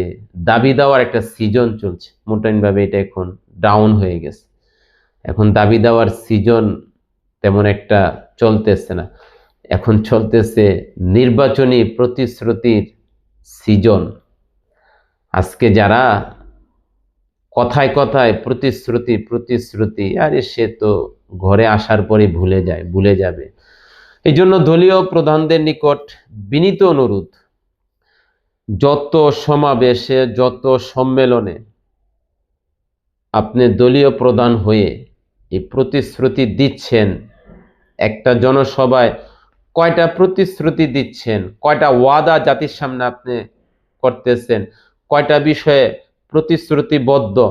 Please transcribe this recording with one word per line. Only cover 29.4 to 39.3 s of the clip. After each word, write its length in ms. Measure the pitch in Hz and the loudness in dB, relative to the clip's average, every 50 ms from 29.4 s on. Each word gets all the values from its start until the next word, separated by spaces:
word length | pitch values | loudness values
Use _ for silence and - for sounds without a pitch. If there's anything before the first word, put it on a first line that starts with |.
| - | -2
সমাবেশে, 760 | 151 147 143 147 143 131 117 127 123 120 123 - - 131 131 131 120 110 | -2 0 0 2 0 0 2 2 2 2 0 -2 -2 0 0 0 0 0
যত 280 | 123 127 127 123 123 - 135 131 123 - - | 0 -2 -2 -2 -2 0 0 0 0 -2 -4
সম্মেলনে 640 | - 131 131 131 131 135 131 123 123 117 110 92 80 - - _ _ _ _ _ _ _ _ _ _ _ _ _ _ _ _ _ _ _ _ _ _ _ _ _ _ _ _ _ _ _ _ _ - | -4 -4 -2 0 0 2 2 2 2 0 -2 -4 -10 -12 -18 _ _ _ _ _ _ _ _ _ _ _ _ _ _ _ _ _ _ _ _ _ _ _ _ _ _ _ _ _ _ _ _ _ -4
আপনি 300 | 107 107 107 - 123 123 120 101 | -4 -4 -2 0 2 2 2 4
দলীয় 360 | 104 123 123 127 143 139 139 - | 4 2 4 4 4 2 2 2
প্রধান 340 | - 123 127 113 123 120 120 117 | 2 0 0 2 2 2 0 0
হয়ে 340 | 107 92 107 110 107 98 78 55 - - - _ _ _ _ _ _ _ _ | 0 0 0 0 0 0 -2 -4 -8 -16 -20 _ _ _ _ _ _ _ _
এই 100 | - 92 - - | -8 -8 -8 -6
প্রতিশ্রুতি 720 | - 131 131 - 143 139 - - - - 127 131 131 139 127 104 90 107 | -4 -4 -4 -2 -2 -4 -4 -6 -4 -4 -4 -2 -2 -2 -2 -2 0 0
দিচ্ছেন, 500 | 139 131 - - - - 120 110 104 98 87 - - - _ _ _ - - - _ _ _ _ _ _ _ - | -2 -2 -2 -6 -6 -2 0 2 2 0 -2 -6 -10 -18 _ _ _ -20 -20 -20 _ _ _ _ _ _ _ -4
একটা 320 | 113 110 110 - - 131 123 110 123 | -4 -4 -4 -2 -2 0 0 2 2
জনসভায় 680 | 131 131 139 135 135 - 135 131 123 131 127 117 110 - - - - | 2 2 0 0 0 -2 -2 0 2 2 2 2 2 -2 -6 -14 -20